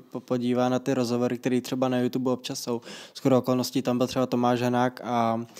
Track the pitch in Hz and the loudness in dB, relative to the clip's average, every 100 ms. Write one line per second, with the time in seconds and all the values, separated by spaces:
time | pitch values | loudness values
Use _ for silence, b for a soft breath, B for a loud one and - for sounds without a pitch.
0 | - 131 - 127 120 123 123 127 127 131 | -6 -14 -4 -2 0 0 2 0 0 0
1 | 120 120 123 120 131 123 120 131 131 127 | 0 0 0 0 0 0 -2 -2 0 2
2 | 123 131 127 127 127 135 - 117 B B | 0 0 -2 -2 -4 -10 -6 -6 B B
3 | B - 139 131 123 127 123 135 127 123 | B -4 4 4 4 0 0 -2 0 0
4 | 123 135 127 123 120 123 123 123 123 127 | 0 0 0 2 2 2 2 2 0 -2
5 | 110 120 117 113 120 B | -4 0 0 0 -4 B